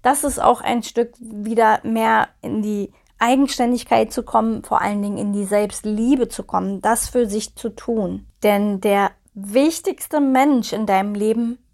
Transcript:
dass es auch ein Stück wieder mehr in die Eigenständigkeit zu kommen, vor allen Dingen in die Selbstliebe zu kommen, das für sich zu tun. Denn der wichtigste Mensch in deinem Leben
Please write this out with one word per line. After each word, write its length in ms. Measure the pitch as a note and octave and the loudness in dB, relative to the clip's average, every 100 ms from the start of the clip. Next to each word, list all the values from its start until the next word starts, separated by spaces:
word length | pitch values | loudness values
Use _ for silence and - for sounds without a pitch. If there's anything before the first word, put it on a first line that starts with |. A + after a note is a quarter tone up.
dass 240 | B3+ D4 D4 | 2 0 -2
es 120 | - | 2
auch 220 | - B3 | 2 2
ein 240 | - A#3+ | 0 -4
Stück 300 | - A#3 A#3 _ | -2 -4 -4 _
wieder 600 | A3 G#3 G#3+ A3+ A3 A3 | -16 -10 -2 2 4 2
mehr 440 | - A3+ A3 A3 - _ | 0 -2 2 2 0 _
in 200 | - A3 | -6 -4
die 300 | G#3 G#3 G3 _ _ _ | -2 -4 -6 _ _ _
Eigenständigkeit 920 | A#3 C4 C#4 - A#3+ B3 - A#3 A3 | 2 2 2 0 0 0 2 2 2
zu 120 | - | -4
kommen, 400 | A#3+ A3+ A3 A3 | 0 0 2 -4
vor 180 | - - | -2 -2
allen 200 | G#3 G#3 | 0 -2
Dingen 160 | G3+ G3+ | -4 -4
in 140 | G#3 | -4
die 140 | G3+ G3 | -2 0
Selbstliebe 840 | G#3 G#3 - G#3+ G#3+ A#3 C4+ A#3 | 0 0 -4 -6 -2 2 2 0
zu 160 | - | -4
kommen, 380 | - F#3+ F#3+ G3 | -4 -4 -2 -2
das 260 | G#3 A#3 - | 0 0 0
für 180 | B3 A#3 | 0 0
sich 300 | G#3 - - | -2 -6 -10
zu 140 | A3+ | -10
tun. 580 | - - A3+ F#3 F#3+ - _ | -8 -4 -2 -2 -6 -12 _
Denn 380 | G#3 G3+ G#3 G3 | 2 2 0 0
der 300 | G#3 G3+ G3 _ _ | 0 2 0 _ _
wichtigste 880 | G#3 G3+ A3+ D4+ D#4+ G4 - - D4+ | -14 -2 2 2 0 -6 -6 -4 0
Mensch 540 | C#4 C4 C#4+ C4 G#3 | 2 4 4 4 0
in 120 | G#3+ G#3+ | -4 0
deinem 300 | F#3+ G3+ G#3 | 0 0 -2
Leben 420 | G#3+ A3 A#3 B3 _ | 0 0 -2 -6 _